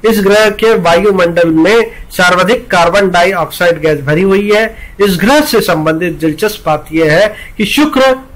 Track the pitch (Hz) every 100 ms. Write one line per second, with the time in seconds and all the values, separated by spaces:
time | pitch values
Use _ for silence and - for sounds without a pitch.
0 | 214 208 196 208 214 208 220 220 170 175
1 | 208 190 170 170 170 160 170 226 226 -
2 | - - 180 180 185 240 - 185 170 196
3 | 196 175 175 185 156 - 175 160 156 151
4 | 139 151 190 196 208 208 220 - - -
5 | 202 175 196 285 294 233 - 170 156 160
6 | 170 156 160 151 165 - 165 151 - 160
7 | 160 156 208 208 - - 208 - 302 262
8 | 262 262 -